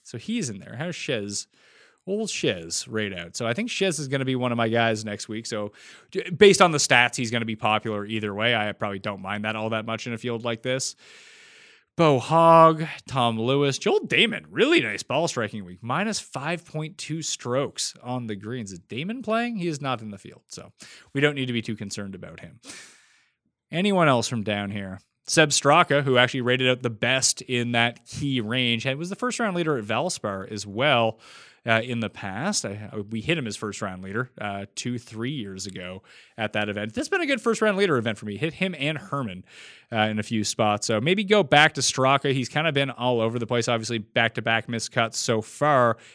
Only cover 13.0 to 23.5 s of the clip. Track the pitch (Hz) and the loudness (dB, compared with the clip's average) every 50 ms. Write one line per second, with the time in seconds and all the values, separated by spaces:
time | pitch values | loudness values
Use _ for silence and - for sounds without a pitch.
13 | - - - 139 120 120 113 110 113 120 135 143 143 139 131 - - 202 302 440 | -14 -6 -2 0 2 2 2 0 0 0 2 2 2 0 0 0 0 0 2 2
14 | 330 - - 131 202 233 214 - - 151 175 156 214 285 339 - 135 110 104 98 | 2 2 4 4 4 4 2 -4 -10 -8 0 2 2 4 4 2 2 0 -4 -6
15 | - - 123 143 170 160 - - 113 107 - 110 95 87 90 95 - 117 127 160 | -6 -2 -2 0 0 0 -2 -2 -4 -4 -4 -8 -12 -12 -16 -12 -6 -4 -4 -2
16 | 202 226 208 - - - - 131 131 151 175 170 170 - - 156 156 156 - - | -2 -2 -4 -6 -8 -10 -10 -8 -6 -6 -6 -6 -8 -10 -10 -8 -8 -8 -10 -12
17 | - - 151 165 151 - - - - 120 123 131 143 110 - - - - - - | -10 -8 -8 -6 -6 -6 -8 -8 -4 -2 -2 0 -2 -2 -4 -6 -6 -8 -8 -10
18 | - 120 127 127 120 110 107 98 101 104 123 127 113 95 98 85 - _ 101 117 | -10 -8 -6 -6 -6 -6 -8 -8 -8 -10 -10 -10 -10 -10 -12 -14 -14 _ -10 -8
19 | 151 190 226 269 247 - 220 226 240 240 233 208 170 175 156 139 147 135 127 113 | -8 -8 -8 -8 -6 -4 -2 -2 -2 -4 -4 -4 -4 -4 -4 -4 -4 -4 -4 -4
20 | 113 107 101 98 - - - - _ _ - - - - - _ - - - - | -6 -10 -12 -14 -16 -18 -20 -20 _ _ -18 -18 -18 -18 -20 _ -20 -20 -20 -20
21 | - _ - 135 139 147 147 139 131 127 120 117 110 - 113 101 107 101 - - | -20 _ 0 2 2 2 2 0 -2 -2 -2 -4 -4 -4 -6 -8 -8 -10 -8 -10
22 | 101 98 95 90 98 87 82 - - 85 - - _ - - - - - - - | -10 -10 -12 -12 -14 -16 -16 -16 -18 -18 -20 -20 _ -20 -18 -18 -20 -20 -20 -20
23 | _ _ _ _ _ _ _ _ _ _ | _ _ _ _ _ _ _ _ _ _